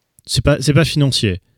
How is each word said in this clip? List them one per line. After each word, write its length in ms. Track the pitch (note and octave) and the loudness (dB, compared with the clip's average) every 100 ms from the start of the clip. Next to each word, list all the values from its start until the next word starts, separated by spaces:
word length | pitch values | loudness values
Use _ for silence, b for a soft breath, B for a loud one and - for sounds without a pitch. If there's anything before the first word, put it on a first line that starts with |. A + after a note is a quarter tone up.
| _ _ - | _ _ -8
C'est 180 | - | -2
pas, 140 | C#3+ C#3+ | 0 0
c'est 140 | B2+ | 2
pas 120 | D3 D#3+ | 2 2
financier. 540 | D3+ C#3 - G#2+ F2+ _ | 0 0 0 -2 -4 _